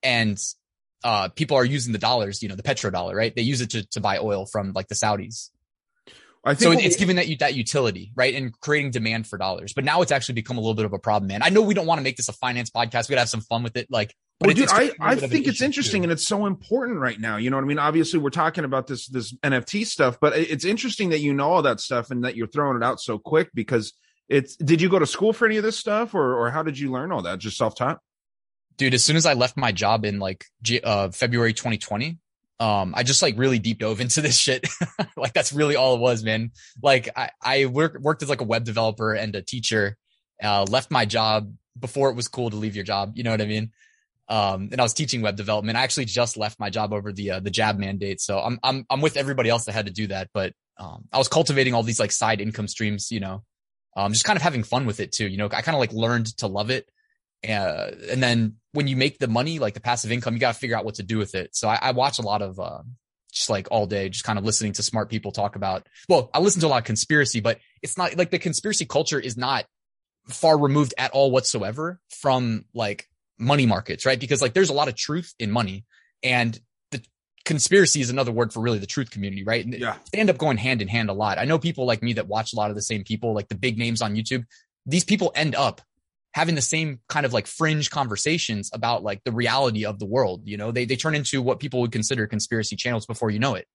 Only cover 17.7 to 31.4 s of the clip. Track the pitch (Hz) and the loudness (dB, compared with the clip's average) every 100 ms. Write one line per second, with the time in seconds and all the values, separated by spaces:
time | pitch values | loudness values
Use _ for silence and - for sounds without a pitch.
17.7 | 147 147 156 160 170 139 165 165 165 147 | 0 2 2 2 2 0 0 0 0 -2
18.7 | 131 131 127 - 131 107 123 143 131 - | -2 -4 -10 -6 -8 -8 -4 0 0 0
19.7 | 202 196 - 135 120 147 120 160 156 180 | -4 -4 2 2 4 2 4 0 0 0
20.7 | 220 254 - 190 156 147 139 143 175 143 | 0 -2 0 0 2 2 2 4 4 4
21.7 | 110 - 123 117 127 123 117 113 143 147 | 0 -2 -2 -2 -4 -4 -4 -4 0 0
22.7 | 123 117 127 - 107 - 156 156 123 107 | 2 0 -2 -4 -6 2 2 2 -4 0
23.7 | 120 104 _ _ _ _ 139 131 - 147 | 0 0 _ _ _ _ 0 2 -4 4
24.7 | 165 180 185 151 - 208 220 226 214 214 | 4 6 4 2 2 2 4 2 2 -2
25.7 | 214 - 208 233 202 131 123 120 147 160 | -4 -2 -2 -2 0 0 2 0 0 -4
26.7 | 135 143 127 160 160 87 92 107 - 110 | -4 -4 -4 -4 -4 -4 -6 -6 -2 -2
27.7 | - 127 165 _ _ _ _ _ _ _ | 0 -2 -4 _ _ _ _ _ _ _
28.7 | - 135 123 - 156 160 131 123 - 123 | 0 2 4 4 4 4 4 2 2 -2
29.7 | 92 101 113 104 101 95 95 - _ 110 | 0 2 2 0 -4 -6 -8 -14 _ -2
30.7 | 117 117 104 98 90 123 120 | -2 0 0 0 0 0 2